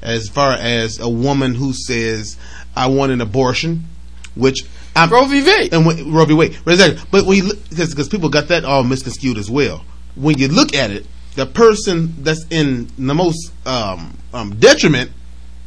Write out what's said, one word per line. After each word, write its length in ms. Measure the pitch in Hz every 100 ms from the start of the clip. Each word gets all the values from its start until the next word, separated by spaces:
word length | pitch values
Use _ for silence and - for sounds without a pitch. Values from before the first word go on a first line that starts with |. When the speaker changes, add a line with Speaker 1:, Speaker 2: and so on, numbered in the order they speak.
Speaker 1:
as 260 | 113 117 104
far 240 | 143 139
as 480 | 123 117 117 110 -
a 80 | 120
woman 460 | 117 135 139 131 123
who 160 | 135
says, 640 | 127 - 117 113 110 104 - - - - -
"I 100 | 127
want 240 | 135 135
an 100 | 127
abortion," 640 | 113 131 127 123 160 165 165 - - - - -
which 240 | 131 131 - - -
I'm 160 | 156 165
Speaker 2:
Roe 140 | 240
v. 180 | 269 277
Wade. 320 | 285 427 -
Speaker 1:
and 100 | 165
when, 280 | 165 165 147
Roe 120 | 160
v. 100 | 151
Wade, 220 | 156 160 -
exactly. 380 | 160 180 220 160 -
But 160 | 196 185
when 100 | 196
you 40 | 185
look, 220 | 208 - 165
'cause, 160 | 160
'cause 160 | 143 143
people 200 | 208 156
got 180 | 147 147
that 160 | 170
all 200 | 131 139
misconstrued 520 | 123 131 120 104 131 110
as 140 | 101
well. 340 | 135 120 80 - - -
When 240 | - 143 139
you 80 | 135
look 280 | 165 - 139
at 160 | 113
it, 120 | 101 - - -
the 100 | - 131
person 680 | - 226 214 208 170 165 160
that's 220 | 139 160 -
in 380 | 165 143 123 117 -
the 180 | 131
most, 360 | 151 175 165 - - 131
um, 500 | 127 101 90 82 - -
um, 220 | 123 104 104
detriment 540 | 214 302 - 127 127 - - - - -